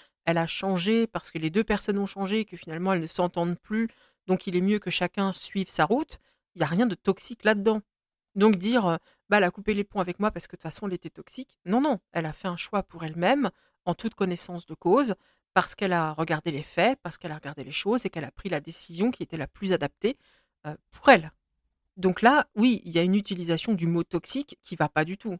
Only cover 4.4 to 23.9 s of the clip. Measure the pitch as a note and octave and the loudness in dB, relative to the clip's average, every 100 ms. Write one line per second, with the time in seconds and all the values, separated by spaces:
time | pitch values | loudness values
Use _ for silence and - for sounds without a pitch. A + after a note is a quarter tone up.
4.4 | - F3+ F#3+ G#3 F3+ - F3+ - G3 - | 0 2 2 2 0 -2 -2 0 -2 -2
5.4 | - G3 F#3 - D#3 B3+ D#4+ - _ _ | -6 -6 -2 0 2 2 -2 -10 _ _
6.4 | _ F3 D3+ E3+ B3 F3+ - F#3+ - A#3+ | _ -4 0 2 2 0 0 -2 -4 -2
7.4 | G#3+ G#3+ G3+ A3 - _ _ _ _ G3 | 0 2 2 0 -2 _ _ _ _ 4
8.4 | A3 F#3 G3+ B3 F#3 E3 _ _ - G#3 | 4 6 2 2 2 0 _ _ 0 2
9.4 | F#3 - G#3 G3+ G3+ G#3 F3+ F3 G#3 E3+ | 4 0 -2 -2 -2 -2 -4 -2 -2 -2
10.4 | - - D#3+ - G3+ F3 D#3+ - - - | -10 -12 -10 -8 -6 -6 -10 -16 -16 -16
11.4 | C4 _ F3 A3+ D4+ G#3 _ E3+ D#3 D3+ | -16 _ -2 2 2 0 _ -6 -6 -6
12.4 | F#3+ F3 - G3+ - E3+ D#3+ D#3+ F3+ C#4+ | -8 -8 -6 -6 -6 -8 -8 0 2 2
13.4 | A3+ - _ _ - E3+ A3+ - F#3+ F3 | 0 -4 _ _ -6 -4 -4 -2 -2 -2
14.4 | - F3 - D#3+ F3 A#3+ B3+ F#3 _ _ | -8 -10 -12 -4 2 4 4 -2 _ _
15.4 | _ F#3+ - - G3 F3 D#3 D#3 D#3+ D#3 | _ 0 0 0 0 0 0 -2 -2 -2
16.4 | F3 C#3+ - - G#3 C4+ F3 - E3+ D3+ | -2 -6 -4 2 2 0 -6 -10 -10 -10
17.4 | C#3 D3 C3+ - G3 B3 - D#3+ C#3 - | -12 -12 -10 -6 -2 -2 -2 -6 -10 -10
18.4 | F#3+ D#3 D#3+ - - E3+ A#3 - F3 D#3+ | -6 -6 -6 -10 -8 -2 -2 -2 -6 -8
19.4 | C#3 - F#3+ F3 - - G#3+ - _ _ | -10 -6 -2 0 -2 -4 -4 -4 _ _
20.4 | _ _ D3+ D#3 _ - - F3+ D#3 - | _ _ -14 -14 _ 2 6 6 4 -16
21.4 | _ _ _ _ _ - F#3 F3+ A#3 D4 | _ _ _ _ _ -2 0 4 4 4
22.4 | - G#3+ B3 A3 F3 E3 F3+ G3+ G3+ F3+ | 2 2 2 2 0 0 2 2 0 -4
23.4 | E3+ D#3+ - F#3+ E3+ | -2 -2 0 0 0